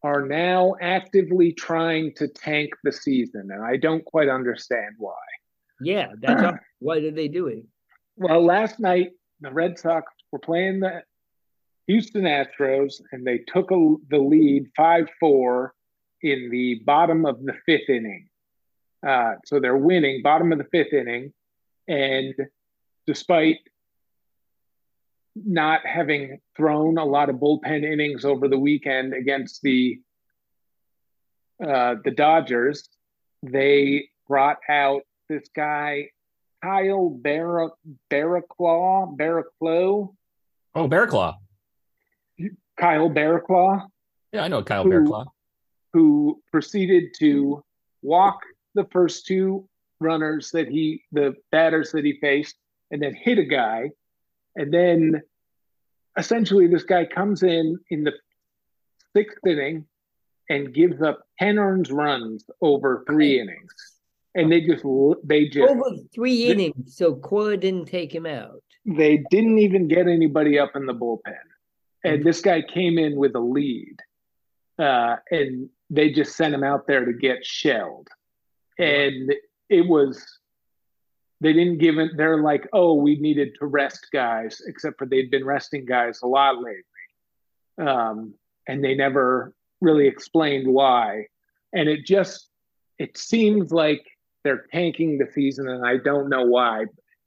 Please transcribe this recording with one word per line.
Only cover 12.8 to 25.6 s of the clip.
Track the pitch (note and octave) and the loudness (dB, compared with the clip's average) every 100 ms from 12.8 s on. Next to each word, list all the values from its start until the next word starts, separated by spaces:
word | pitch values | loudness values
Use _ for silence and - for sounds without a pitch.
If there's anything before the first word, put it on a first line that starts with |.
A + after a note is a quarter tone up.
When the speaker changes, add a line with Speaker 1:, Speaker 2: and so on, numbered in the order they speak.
| C#3 - - | -2 -6 -16
Speaker 1:
and | C3 B2+ | -8 -4
they | A#2+ | -4
took | - F3+ F#3 | -4 -4 0
a, | F#3 D#3 D3+ - | 2 4 2 0
the | D3 | 0
lead | C#3 D#3 D3 C#3 C3+ - | 4 4 4 2 -2 0
five | E3 E3+ D#3 - | 2 2 0 -2
four | D#3+ C3+ B2 B2 C3 _ _ _ _ _ | 2 2 2 -2 -4 _ _ _ _ _
in | - C3 B2 | -4 -4 -4
the | B2 B2+ A2+ A2 | -4 -2 -2 2
bottom | D3+ E3+ D#3+ D3+ | 2 4 2 0
of | B2 | -4
the | C3+ - - | -8 -6 0
fifth | D3+ - | 0 0
inning. | B2 A2 F#2+ _ _ _ _ _ _ _ _ C#3+ | -2 -4 -14 _ _ _ _ _ _ _ _ -2
Uh, | B2+ A#2 A2+ - | 0 0 -4 -4
so | C#3+ | -2
they're | B2+ C3+ | 0 2
winning, | D#3 F#3 C#3 C3 | 2 2 0 0
bottom | C#3+ D#3+ E3+ | 0 2 2
of | D3+ | -2
the | - | -2
fifth | E3+ D3+ | -2 0
inning, | C#3+ A#2+ A#2+ C#3 _ _ _ _ _ - | -2 -4 -8 -12 _ _ _ _ _ -6
and | D3 C3+ C3 C3+ C3+ C#3 _ _ _ _ _ - | -4 -2 -4 -6 -8 -10 _ _ _ _ _ -8
despite | C#3 - E3+ D#3+ D#3+ _ _ _ _ _ _ _ _ _ _ _ _ _ _ _ _ _ A3 | -4 0 2 2 0 _ _ _ _ _ _ _ _ _ _ _ _ _ _ _ _ _ -10
not | G3+ E3 | -4 -2